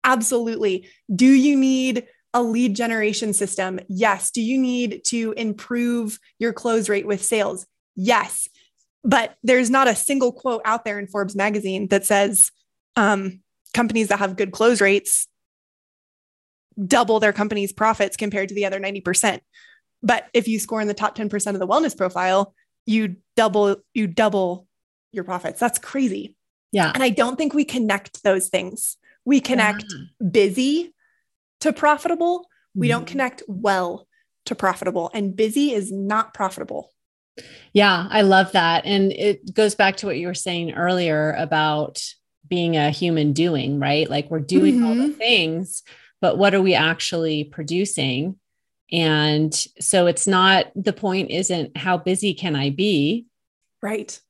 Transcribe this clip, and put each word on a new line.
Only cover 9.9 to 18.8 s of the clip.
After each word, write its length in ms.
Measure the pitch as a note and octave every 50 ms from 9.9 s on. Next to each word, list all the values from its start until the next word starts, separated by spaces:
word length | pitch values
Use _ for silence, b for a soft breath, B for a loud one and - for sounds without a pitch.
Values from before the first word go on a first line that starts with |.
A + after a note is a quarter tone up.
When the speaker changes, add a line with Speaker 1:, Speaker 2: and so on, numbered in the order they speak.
| G#3+
Speaker 1:
single 380 | - - - C#4+ C#4 C4 B3 B3
quote 280 | - - C4 A#3+ A3 -
out 180 | A3 A3 A#3 A#3
there 140 | A3 G#3 G3+
in 80 | G3+
Forbes 280 | F#3+ G3 G#3 G3+ F#3 G3+
magazine 500 | G3 G3 G#3+ G#3+ G#3+ G3 F#3+ F#3+ F#3 G#3 F#3
that 160 | G3+ G3+ G3+
says, 460 | - G#3+ G3+ G3+ G3+ G3+ F#3+ - - _ _ _ _ _ _ _ _ _
um, 440 | B3 A3 G3+ G#3 G3 G3 F#3+ F#3 F#3+ _ _ _ _ _ _ _
companies 360 | - A#3+ A3 A3 A3+ A3 G3
that 100 | G3+ G3
have 180 | G#3 F#3+ F#3+
good 160 | F3+ G3+ G3 F3+
close 280 | - A3 A#3 B3 G3+
rates 480 | G3+ G3 G3 G3+ - - - - - _ _ _ _ _ _ _ _ _ _ _ _ _ _ _ _ _ _ _ _ _ _ _ _ _ _ _ _ _ _ - G3
double 360 | F3+ C#4 A#3+ A#3+ G3+ A3 A3
their 120 | A3 G#3 G3+
company's 400 | G#3 G#3 G#3+ A3 G#3 G3+ G3 -
profits 440 | - G#3+ A3 A3 - G#3 G3 -
compared 320 | - A3 G#3 G3 G3+ F#3+ G3
to 60 | G3+
the 120 | G3+ G3+
other 120 | G3 F#3+
ninety 220 | G3